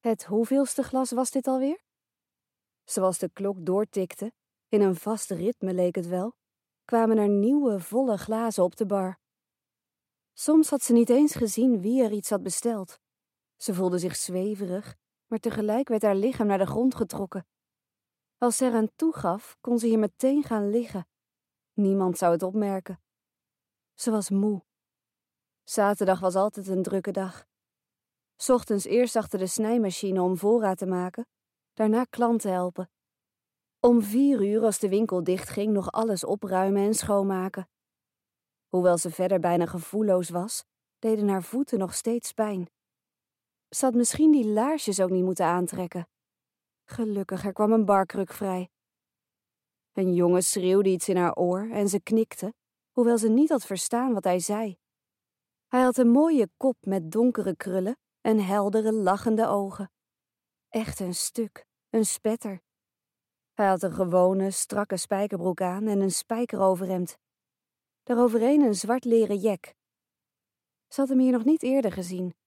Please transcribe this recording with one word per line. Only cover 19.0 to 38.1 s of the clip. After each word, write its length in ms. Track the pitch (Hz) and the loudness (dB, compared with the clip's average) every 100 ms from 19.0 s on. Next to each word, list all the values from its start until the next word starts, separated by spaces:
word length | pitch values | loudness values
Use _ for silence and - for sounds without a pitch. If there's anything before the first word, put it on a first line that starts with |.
| 320 - 185 190 - - | -2 -2 -4 -4 -8 -14
kon 180 | - 240 | -2 0
ze 80 | 226 | 2
hier 120 | 220 | 2
meteen 440 | 208 _ 262 285 | 0 _ 0 2
gaan 280 | 285 220 202 | 0 -2 0
liggen. 380 | 220 233 190 175 _ _ _ _ _ _ | -2 -4 -10 -12 _ _ _ _ _ _
Niemand 460 | - 196 196 185 175 | 0 2 2 0 2
zou 140 | 180 | 2
het 100 | 170 | 2
opmerken. 600 | 185 208 208 190 - 180 _ _ _ _ _ _ _ _ _ | 0 -2 -2 -4 -8 -16 _ _ _ _ _ _ _ _ _
Ze 160 | _ - | _ -2
was 200 | 220 190 | -2 0
moe. 340 | 196 208 202 _ _ _ _ _ _ _ _ _ _ | 0 0 -2 _ _ _ _ _ _ _ _ _ _
Zaterdag 580 | - - 202 208 190 185 | -8 0 0 2 0 2
was 140 | 190 | 0
altijd 320 | 185 208 208 190 | 0 -2 -2 -6
een 160 | 190 | -4
drukke 280 | 185 190 190 | -2 -2 -4
dag. 360 | 202 190 - _ _ _ _ _ _ _ _ _ _ | -6 -6 -10 _ _ _ _ _ _ _ _ _ _
's 120 | - | 0
Ochtends 360 | 247 - 208 | 0 0 -4
eerst 320 | - 226 247 233 | 0 0 0 -2
achter 220 | 214 202 | -4 -6
de 80 | 185 | -4
snijmachine 760 | - 220 240 208 180 202 185 | -4 -2 0 -2 -4 -4 -2
om 140 | 180 180 | 0 0
voorraad 420 | 202 233 214 190 | 0 0 0 -2
te 80 | 185 | -4
maken, 420 | 180 180 - 240 _ _ _ _ | -4 -6 -10 -16 _ _ _ _
daarna 320 | _ 214 220 | _ 0 2
klanten 480 | 254 - 233 233 208 | -2 -2 0 0 -2
helpen. 380 | 185 180 175 180 _ _ _ _ _ _ _ _ _ | -4 -4 -6 -14 _ _ _ _ _ _ _ _ _
Om 220 | 240 240 | 6 6
vier 400 | 202 220 277 269 | 4 2 2 4
uur, 200 | 196 214 | 2 2
als 160 | 220 202 | 2 0
de 100 | 202 | 0
winkel 360 | 196 220 180 | 0 0 -2
dichtging, 480 | 175 185 - - 214 | 0 -2 -4 -4 0
nog 180 | 202 180 | 0 0
alles 320 | - 226 190 | -2 0 -2
opruimen 580 | - 202 196 185 196 196 | -4 -6 -2 0 2 2
en 120 | 202 | 2
schoonmaken. 760 | 220 - 202 196 190 185 - 185 _ _ _ _ | 0 0 0 0 -2 -4 -8 -14 _ _ _ _